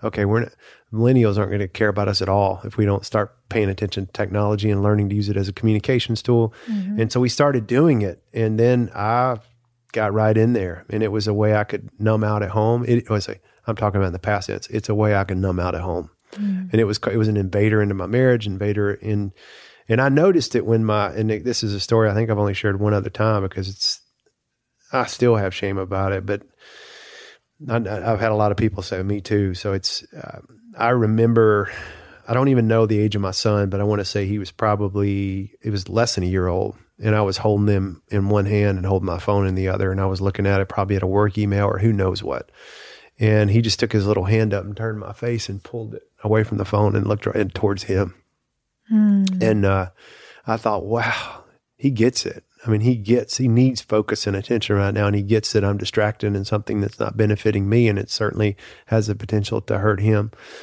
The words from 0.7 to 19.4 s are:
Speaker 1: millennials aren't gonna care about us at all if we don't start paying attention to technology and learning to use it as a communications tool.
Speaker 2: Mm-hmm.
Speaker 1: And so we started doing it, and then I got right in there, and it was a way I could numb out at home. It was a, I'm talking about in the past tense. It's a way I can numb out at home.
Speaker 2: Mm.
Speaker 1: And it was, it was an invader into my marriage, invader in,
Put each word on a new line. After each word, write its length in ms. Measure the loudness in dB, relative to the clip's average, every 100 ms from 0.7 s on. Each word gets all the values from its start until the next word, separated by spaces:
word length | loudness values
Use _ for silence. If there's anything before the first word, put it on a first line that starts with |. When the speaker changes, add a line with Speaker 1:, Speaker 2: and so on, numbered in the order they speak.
| -20 _
Speaker 1:
millennials 440 | 0 4 4 4 2
aren't 140 | -2
gonna 160 | -2 -4
care 220 | -2 0
about 180 | 0 -2
us 140 | -2
at 80 | 0
all 320 | 2 0 -2
if 140 | -6 0
we 80 | 0
don't 200 | 0 -2
start 300 | -2 -2 _ -6
paying 200 | -2 0
attention 360 | -2 -4 -6 -8
to 60 |
technology 580 | -6 -4 0 0 0 0
and 100 | 0
learning 280 | 2 2 0
to 60 | -2
use 120 | -2
it 80 | -2
as 140 | -4
a 40 |
communications 680 | -2 0 0 0 -2 -2 -4
tool. 320 | 0 2 0 -4 -6
Speaker 2:
Mm-hmm. 340 | -4 -4 -2
Speaker 1:
And 100 | -2
so 80 | 0
we 80 | 0
started 400 | 2 0 0 0
doing 340 | 2 4 2
it, 220 | -2 -6 _
and 240 | -4 -2 2
then 320 | 4 4 0 -2
I 440 | -2 0 0 -2 -10 _ _ _ _
got 220 | -2 0
right 240 | 2 4 4
in 160 | 4
there, 320 | 2 -2 -8 -8
and 140 | -4
it 80 | -2
was 160 | -2 -2
a 60 |
way 220 | 0 2 2
I 100 | 0
could 240 | -6 -10 -4
numb 240 | 0 2
out 180 | 0 -2
at 100 | -2
home. 340 | 0 2 2 2
It 240 | 0 0
was 180 | -4 -4
a, 80 | -12 _ _ -8
I'm 80 | -2
talking 220 | -2 0
about 100 | -2
in 60 |
the 60 | -2
past 280 | -2 -2 -4
tense. 200 | -8 -6
It's 220 | -6 -2
a 60 | 0
way 200 | 2 2
I 100 | 0
can 160 | -2
numb 180 | -2 -2
out 160 | -2 -4
at 60 |
home. 280 | -4 -6 -8 _ _
Speaker 2:
Mm. 360 | -6 -4 -4 -2
Speaker 1:
And 100 | 0
it 40 | 0
was, 140 | -2 -2
it 60 | 0
was 100 | 0
an 100 | 0
invader 440 | 0 0 2 2
into 140 | 0 -2
my 120 | -2
marriage, 400 | 0 2 2 -2
invader 460 | -4 -4 -2 -2
in, 400 | -4 -4 -4 -4 -10